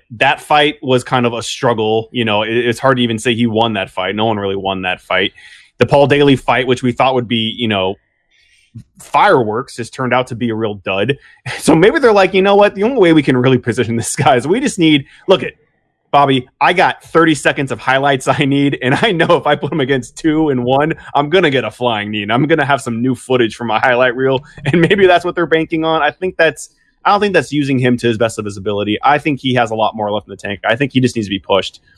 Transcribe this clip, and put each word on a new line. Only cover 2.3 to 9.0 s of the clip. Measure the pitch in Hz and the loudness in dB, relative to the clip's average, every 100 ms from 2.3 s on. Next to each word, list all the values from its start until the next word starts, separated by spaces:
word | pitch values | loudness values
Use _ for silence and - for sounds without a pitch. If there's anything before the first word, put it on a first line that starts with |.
| 104 | -2
it, | 110 113 | 0 -2
it's | 120 110 | -2 0
hard | 135 127 | 0 2
to | |
even | 120 110 | 0 -2
say | 127 | -2
he | 113 120 | 0 0
won | 107 117 | 0 0
that | 104 95 | -2 -6
fight. | - 92 | -6 -4
No | 104 | -2
one | 113 104 | -2 -2
really | 98 98 | -4 -4
won | 95 95 | -4 -4
that | 92 90 | -6 -6
fight. | - 92 98 - - - _ - | -4 -2 -2 -6 -20 -20 _ -2
The | 123 | 2
Paul | 143 143 | 4 4
Daly | 143 143 131 | 4 4 2
fight, | - 120 131 | 2 0 0
which | 127 | 0
we | 127 | -2
thought | 120 131 | 0 0
would | 131 113 | 0 -2
be, | 117 110 110 | -2 -2 -4
you | 113 | -2
know, | 101 92 - _ _ _ _ _ _ _ - - - | 0 -2 -6 _ _ _ _ _ _ _ -20 -20 -20